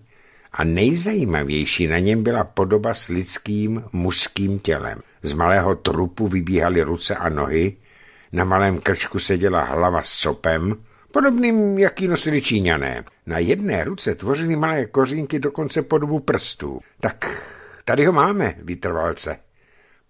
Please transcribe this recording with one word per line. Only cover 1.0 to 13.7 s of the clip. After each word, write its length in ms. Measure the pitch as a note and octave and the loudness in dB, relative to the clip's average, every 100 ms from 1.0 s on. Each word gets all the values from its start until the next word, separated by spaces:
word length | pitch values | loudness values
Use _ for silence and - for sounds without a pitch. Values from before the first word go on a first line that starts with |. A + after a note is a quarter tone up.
| F#3+ G#3+ A#2+ D2+ C#2 D2+ D2 - E2 | -2 -2 0 0 0 -2 -2 0 0
na 120 | E2 | 2
něm 240 | F#2+ A2+ | 2 2
byla 200 | A2 A#2 | 2 0
podoba 500 | F2 - F#2+ G#2 A2+ | -2 -2 2 2 0
s 140 | A2+ - | -4 -4
lidským 760 | F2 F#2 - - G#2 G#2+ A2+ A2+ | -4 -2 -4 -2 -2 -2 -4 -4
mužským 640 | F2+ F2+ - - - G2 G2 | -2 0 2 0 0 -2 -2
tělem. 380 | - D2 A1+ G#1+ - _ | 0 -2 -2 -10 -14 _
Z 100 | - | -6
malého 420 | D2+ E2+ G2 F#2 F#2 | 2 4 4 2 0
trupu 520 | - E2 F2+ - G#2+ | 0 0 -2 -2 -2
vybíhaly 540 | F#2 E2+ F#2 E2 F2 | 0 0 2 2 2
ruce 340 | D2+ E2+ - G2+ | 0 -2 -4 -2
a 140 | F2 | -2
nohy, 480 | D2+ C#2 D#2+ F#2 G2+ _ - - - - | -2 0 2 0 -2 _ -20 -20 -20 -8
na 120 | F2+ | -2
malém 360 | F#2 F#2+ G2 F2+ | 2 4 4 2
krčku 400 | - F#2+ - F#2+ | 0 0 -2 -4
seděla 440 | - F#2 G2 F2 | 0 2 2 2
hlava 380 | C2 D2 F2+ E2+ | 0 2 2 2
s 80 | - | -2
sopem, 640 | - D#2 C#2+ E2 D#2+ F#2 G#2+ - _ _ | -2 -2 0 0 0 0 -4 -8 _ _
podobným, 680 | D4 C#4 A#3+ A#3+ A3 G3+ G3 | 2 2 2 2 2 2 4
jaký 280 | G3 - F#3 | 2 2 -2
nosili 340 | F3 D#3 D3+ | 0 0 0
Číňané. 640 | - A2 F2+ D#2+ C2+ A#1+ A#1 _ - | 2 0 2 2 0 -6 -12 _ -6
Na 120 | E2 | -2
jedné 460 | F2 F3+ G3+ | 0 0 0